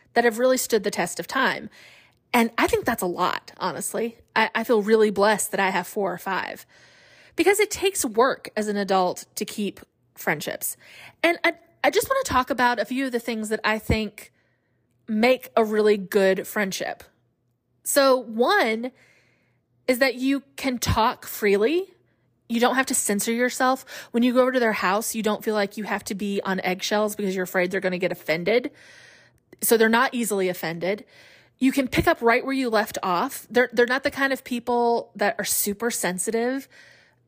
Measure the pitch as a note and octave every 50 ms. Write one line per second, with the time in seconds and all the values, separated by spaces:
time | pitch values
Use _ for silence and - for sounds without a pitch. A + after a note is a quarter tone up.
0 | _ _ - A#3 A#3 A#3+ G#3+ A3+ B3+ B3+ C4 B3+ - - A#3 G#3+ F#3+ G3+ - -
1 | F3 F3 - - F3+ - - C4 B3+ G3 C#3+ - - - - - - - - -
2 | _ _ _ _ _ _ - A#3+ A3+ A3+ - - C#4+ - A#4+ G#4 - C4+ A#3 -
3 | F#3 F3+ F3 - F3 D3+ - - - - - - - F3+ C#3 - - - - G#3+
4 | A3 A#3 - - _ _ - A3 A3 - - A3+ A3 - A#3+ G#3+ G3 G#3+ A3+ A3
5 | G#3+ G#3+ F#3 G3 G3+ G#3+ G#3+ - - - - F#3+ G3 F#3+ F#3+ F3+ F#3 - - G#3+
6 | G3 F3+ F3 F3 - G3 F#3+ F3 - G1+ G1+ - - _ _ _ - - _ _
7 | _ _ - - - _ _ - D#4 F#4 G4+ G#4 G#4 - - - F4+ G4 - -
8 | - A#3+ G3+ A3+ B3+ C4 B3+ - - - - G#3+ G#3 G#3+ G3+ G3+ G3+ F#3+ G3 F#3+
9 | F3+ F3 - - - - - - G#3 - - A3 G3+ F#3 - - - - _ _
10 | _ _ _ - - G3 D#3+ D3 - - - - - - - - - - - -
11 | - - - _ - E4+ F4 - - E4 D#4+ - _ _ _ _ - C4+ D4 G4+
12 | A#4 - C5 C5+ B4+ - C4+ B3+ B3+ - C#4 A3+ B3 A#3+ A#3+ A3+ - - B3+ C4
13 | C#4 C4 A#3+ A#3 - B3 A#3 A3 G#3+ G#3+ A3 G#3+ - G#3+ G#3+ A3 - - A#3 G#3+
14 | G#3+ G3+ - - - - _ _ _ _ _ _ _ _ _ _ _ _ _ _
15 | _ - A3 G#3+ A3+ B3+ C4 B3 - - - A#3 A3 G#3 G#3+ G#3+ G#3 G#3+ G#3 G3+
16 | F#3+ - - G3+ F#3+ F#3+ F#3+ F#3+ - - - G#3+ G3+ F#3+ - - - - - -
17 | - - _ _ _ _ _ _ _ _ _ _ _ _ _ _ - - - C#4+
18 | C4+ C4+ B3+ C4 A3+ A#3 A3 A3 B3 E4 G#4 G4+ D4+ A3+ A3 A3+ A#3 C4 - _
19 | _ _ _ _ _ _ _ _ _ _ _ _ _ _ _ _ _ - C4 A#3
20 | C4+ C4 A3 B3 C4 C4+ C#4 C4+ - _ _ - - C4+ B3+ A#3 - - - A#3
21 | A3 B3 B3 - - - - - A3 G3+ G3+ G3 G#3+ C4 D#4+ F4+ F#4+ - _ _
22 | _ _ _ _ _ _ _ _ _ - A#3 A3+ A#3+ B3 B3 C4 C4 - B3+ -
23 | - - G3+ G3+ - A#3 A3+ A#3 B3 B3 - - C4 B3+ C4 C4 - - - -
24 | - - - A#3 A#3+ B3+ A#3+ B3+ B3 C4 B3+ B3+ A#3 A3 G3+ - G3+ F3+ G3 G#3+
25 | A#3 - - A3+ G3+ G#3+ G#3+ - - A3 G#3+ G#3+ G3+ G3 - A3 G3+ - G#3 G3+
26 | - - G#3+ F#3 G#3 G3+ G3+ G3 - F#3+ F#3+ F#3+ - F3+ F3+ F#3 - - G#3+ G#3
27 | G#3+ G#3 G3+ - G#3 F#3+ F#3+ F#3+ F3+ F3+ - F#3+ F3+ F3+ G3 F#3+ G3 F#3 F3+ F3+
28 | F#3 E3+ E3+ - - - D#3 E3+ E3+ F3+ A3+ B3+ B3+ D4 - - - - - -
29 | - - - - _ _ _ _ _ _ - - - - A#3 A3 A3 A3 A3+ A#3
30 | B3+ C4 - A#3+ A#3 G3 G#3 G3 F#3+ F3+ F3+ - - D#3+ E3+ E3+ E3+ F#3 G#3 C4
31 | - _ - - - - - - _ _ _ - B3 C4 - C#4 C4 B3 - -
32 | - F4+ E4 - A#3+ A#3 A#3 B3 - C4+ C4+ C4+ C4 A#3 A3 G#3 A3 - - -
33 | - F#3+ F3 E3+ A#3 C#4 - - - - A3 B3 B3 A#3+ A#3 A#3+ A#3+ A#3 B3+ C4+
34 | - C#4+ - B3+ C#4 C4+ C4 B3 - - B3 A#3+ - B3 A#3+ A#3+ A#3+ A#3 A#3 A3+
35 | - - - G3+ G#3 G3+ G3 - F#3+ - - - - G#3 G3+ G3+ A#3 A#3+ A3+ -
36 | - F3 F#3 F#3 - A#3 G#3+ A3+ A#3 B3 C4 C#4 - - - - - - - _
37 | _ _ _ _ _